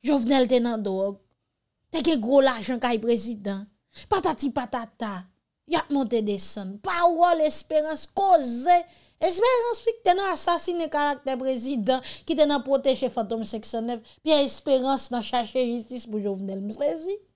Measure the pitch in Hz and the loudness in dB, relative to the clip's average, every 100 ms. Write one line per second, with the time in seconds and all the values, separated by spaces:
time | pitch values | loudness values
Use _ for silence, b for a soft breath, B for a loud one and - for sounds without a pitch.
0 | 240 285 233 269 254 247 240 226 196 190 | 2 0 4 2 4 2 2 -2 -4 -2
1 | 196 202 _ _ _ _ _ _ _ 330 | -4 -6 _ _ _ _ _ _ _ -2
2 | 285 302 214 277 269 220 196 254 254 233 | 0 0 4 6 6 0 -4 -2 0 0
3 | 220 233 214 220 196 196 208 _ _ B | 0 0 -2 -8 -8 -8 -10 _ _ B
4 | B 392 330 302 277 269 240 247 226 _ | B 0 0 -2 -2 -4 -4 -6 -8 _
5 | 220 185 185 _ _ _ - 320 - 285 | -8 -8 -12 _ _ _ -2 -2 0 -2
6 | 254 233 214 196 - - 190 202 381 349 | 0 0 0 -4 -6 -8 -10 -8 -4 2
7 | 349 330 349 330 302 - - 311 302 302 | 2 6 4 4 2 0 0 0 0 -6
8 | - - 381 339 254 233 285 349 349 b | -6 0 4 4 4 -2 4 4 2 b
9 | b b 359 349 480 494 466 453 - 466 | b b -2 2 2 4 0 -2 -4 0
10 | 381 370 392 330 - 339 - 339 320 294 | 2 2 0 -2 0 0 -2 -4 -2 0
11 | 294 285 262 262 262 254 254 269 202 262 | 0 -2 -4 -4 -2 -4 -4 -2 0 0
12 | B B - 285 294 285 269 269 269 262 | B B -4 2 4 2 0 0 2 0
13 | 254 - 202 226 214 220 - 233 233 240 | -2 -4 -4 -4 -6 -8 -6 -6 -4 -8
14 | - - 311 302 277 - - 262 262 269 | -12 -8 2 2 2 -2 0 2 2 -2
15 | - 240 214 247 220 262 247 240 220 254 | -2 -6 -2 -4 -2 -2 -2 -2 -6 -12
16 | 226 214 202 196 196 196 202 220 294 330 | -8 -6 -4 -6 -6 -6 -8 -4 -4 -2
17 | 339 415 _ | -6 -8 _